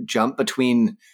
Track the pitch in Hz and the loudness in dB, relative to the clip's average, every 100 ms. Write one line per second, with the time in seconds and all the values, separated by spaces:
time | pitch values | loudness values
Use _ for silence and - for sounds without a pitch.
0 | - 117 117 135 113 - 127 120 110 107 | -4 -2 0 -2 -4 0 2 2 2 -2
1 | _ | _